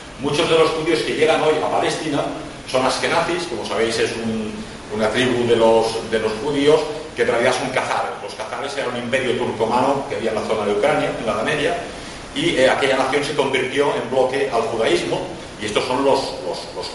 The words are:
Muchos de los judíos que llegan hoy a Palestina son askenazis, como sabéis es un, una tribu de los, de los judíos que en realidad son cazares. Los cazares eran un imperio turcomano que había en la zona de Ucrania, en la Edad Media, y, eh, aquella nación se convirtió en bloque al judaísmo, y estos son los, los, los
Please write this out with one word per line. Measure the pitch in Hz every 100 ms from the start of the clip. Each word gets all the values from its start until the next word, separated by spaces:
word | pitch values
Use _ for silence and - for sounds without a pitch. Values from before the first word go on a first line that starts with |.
| - -
Muchos | 139 147 160
de | 160
los | 156
judíos | 160 170 156
que | - -
llegan | 156 -
hoy | 233 -
a | 214
Palestina | - 170 156 156 143 139 - - - -
son | 131 127
askenazis, | - 131 - 165 175
como | - 110 104
sabéis | 101 113 120
es | 113 113
un, | 113 110 107 - - - -
una | 110 107
tribu | 117 123 117 117
de | 110
los, | 113 113 107 - -
de | 113
los | 107 107
judíos | 143 139 147 160 151 - - -
que |
en | 120
realidad | 120 127 127
son | 131
cazares. | - - 113 - -
Los | 104 -
cazares | - 123 135 139
eran | 123
un | 120
imperio | 117 131 123 -
turcomano | - 113 113 127 139 139 -
que | -
había | 110
en | 107
la | 104
zona | 107 104
de |
Ucrania, | 101 143 143 135 -
en | 113
la |
Edad | 95
Media, | 147 151 143 - - - - - - 139
y, | 156 123
eh, | 131
aquella | 131 139 131
nación | 131 143
se | 139 143
convirtió | 131 131 127 135 143 -
en | 127
bloque | 131 131 139 139
al | 139
judaísmo, | - 110 120 175 - - - - - -
y | 104
estos | 131 127
son | 131 139
los, | 131 - - -
los, | - - -
los | -